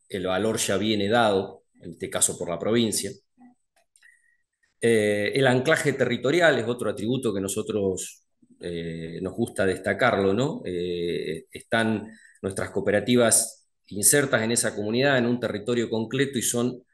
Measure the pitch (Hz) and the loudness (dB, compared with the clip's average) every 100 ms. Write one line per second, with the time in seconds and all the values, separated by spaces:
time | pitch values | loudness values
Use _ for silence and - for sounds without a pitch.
0 | - 98 92 92 110 113 - 98 107 104 | -10 -6 -2 0 0 0 0 0 0 0
1 | 98 120 113 98 98 - _ _ 90 82 | 2 4 4 2 -2 -8 _ _ -18 -10
2 | 95 90 - 87 85 82 101 117 110 95 | -8 -2 -2 -2 -6 -4 0 2 2 -2
3 | 98 - _ _ - _ _ _ _ _ | -6 -10 _ _ -20 _ _ _ _ _
4 | - _ _ _ _ _ _ _ 117 113 | -20 _ _ _ _ _ _ _ 2 4
5 | 104 104 104 127 135 127 135 160 143 - | 4 2 0 2 4 4 2 2 2 0
6 | 120 120 127 170 165 123 110 120 107 98 | 0 0 0 4 4 4 0 -2 -4 -4
7 | 107 135 123 98 95 110 107 107 98 90 | -2 -2 -2 -2 -2 -4 -2 0 0 -2
8 | - - _ _ _ - 87 85 82 82 | -6 -16 _ _ _ -12 -8 -8 -8 -8
9 | 82 82 92 - 117 - 95 90 104 95 | -10 -8 -6 -4 -4 0 0 0 -2 2
10 | 123 101 98 101 143 240 - 90 90 87 | 2 4 2 2 0 -4 -6 -6 -4 -4
11 | 87 80 78 80 - - - 117 110 107 | -4 -4 -6 -8 -12 -20 -4 0 0 -2
12 | 107 - - _ 98 98 95 101 98 101 | -6 -16 -20 _ -6 -6 -6 -4 0 0
13 | 104 123 113 - - - _ _ - 95 | 4 4 4 4 0 -8 _ _ -12 0
14 | 98 143 135 120 110 117 110 104 104 120 | 4 4 4 2 2 0 -2 -2 -2 2
15 | 139 131 120 123 - 107 123 120 110 110 | 2 4 2 0 -2 -4 -2 0 0 -2
16 | 110 135 139 123 - 120 123 127 - | -2 0 0 -2 -2 0 -2 -4 -14